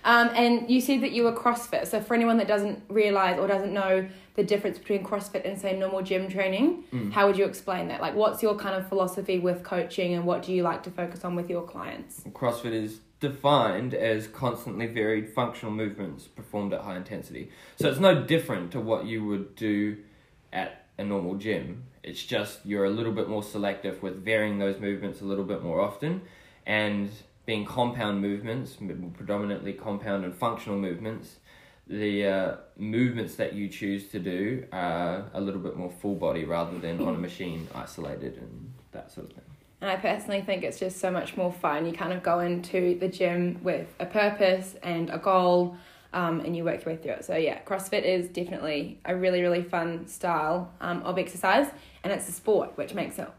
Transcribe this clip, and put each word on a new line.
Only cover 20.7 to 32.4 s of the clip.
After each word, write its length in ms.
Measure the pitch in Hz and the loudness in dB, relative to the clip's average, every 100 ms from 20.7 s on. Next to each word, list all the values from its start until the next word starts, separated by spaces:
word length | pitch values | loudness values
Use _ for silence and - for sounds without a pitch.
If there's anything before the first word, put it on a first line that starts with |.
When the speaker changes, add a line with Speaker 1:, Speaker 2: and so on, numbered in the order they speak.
| - _ - | -10 _ -8
Speaker 2:
a 60 | |
normal 320 | 101 98 87 | -2 -2 -2
gym. 480 | 98 110 87 65 - - - | -4 -2 -2 -4 -10 -14 -16
It's 220 | - 87 | -14 -12
just 420 | - 113 104 - | -2 -2 -2 -8
you're 200 | 101 101 | -4 2
a 60 | 98 | 2
little 220 | 110 113 | 2 0
bit 140 | 104 98 | 0 -2
more 160 | 107 | -2
selective 580 | 101 107 101 98 98 - | -4 -2 -2 -2 -6 -6
with 220 | 95 95 | -8 -6
varying 360 | 98 110 107 101 | 0 2 2 0
those 200 | 98 98 | 0 0
movements 400 | 101 98 101 - | -4 -4 -6 -8
a 60 | |
little 180 | 98 98 | -4 -4
bit 200 | 98 101 | -2 -4
more 180 | 82 82 | -2 0
often, 400 | 104 - 151 185 - - - - | 0 -2 -4 -4 -8 -20 -20 -14
and 440 | - 107 107 104 101 110 - _ - | -2 0 2 0 -4 -8 -20 _ -4
being 160 | 110 | -4
compound 560 | 101 - 120 123 107 101 | -2 0 0 0 0 0
movements, 560 | 101 101 117 123 127 - | 0 -2 -2 -4 -6 -10
m-, 320 | 98 85 90 | -8 -8 -10
predominantly 560 | - 101 101 104 98 101 | -10 -4 -2 -2 -4 -6
compound 540 | 98 110 98 110 98 | -8 -6 -6 -2 -2
and 100 | 90 | -2
functional 420 | - 117 - 113 101 | -2 -2 -2 -4 -2
movements, 600 | 95 87 110 113 - - _ - - - - | -2 -4 -6 -8 -12 -20 _ -20 -20 -20 -10
the, 400 | 101 104 101 98 | -2 0 2 2
uh, 280 | 95 | 2